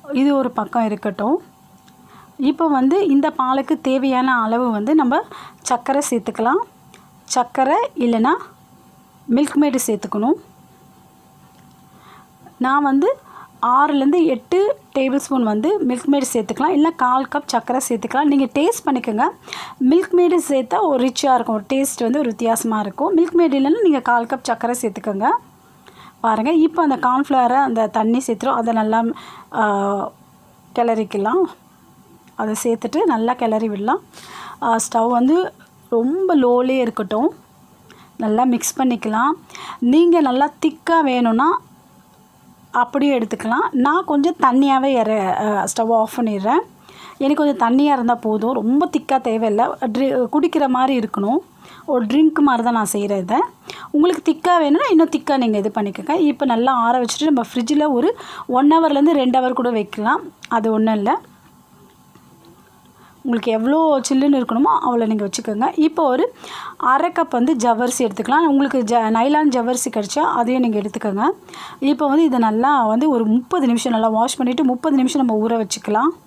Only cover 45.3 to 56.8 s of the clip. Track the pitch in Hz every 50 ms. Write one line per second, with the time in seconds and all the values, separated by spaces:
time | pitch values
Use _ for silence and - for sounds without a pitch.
45.3 | 180 - 214 214 208 196 180 160 - - 226 220 233 220 220 220 - 254 240 220
46.3 | 208 196 190 220 269 359 453 - - - - - - - - - - _ 269 269
47.3 | 294 302 302 294 285 - 233 233 247 269 294 294 277 254 233 233 240 233 - 220
48.3 | 214 214 214 233 262 240 208 226 262 294 349 349 - 302 - - 269 262 254 247
49.3 | 220 226 233 220 208 208 240 - - - 269 240 208 240 277 269 269 254 247 -
50.3 | - 302 277 330 - 320 285 269 254 254 262 269 269 247 208 220 - 208 196 208
51.3 | 254 349 - _ _ - - - - - - - 277 247 226 208 247 294 311 311
52.3 | 302 320 294 285 254 233 226 240 240 226 208 196 - 208 202 202 202 196 180 180
53.3 | 220 294 466 494 - _ _ - - - - - - 294 311 359 339 - - 330
54.3 | 311 320 - 359 359 339 311 285 285 349 571 508 370 320 330 320 - 254 - -
55.3 | 277 269 247 226 214 208 196 214 208 226 208 202 185 - 190 - 302 370 330 294
56.3 | 277 - 285 262 233 226 240 262 269 240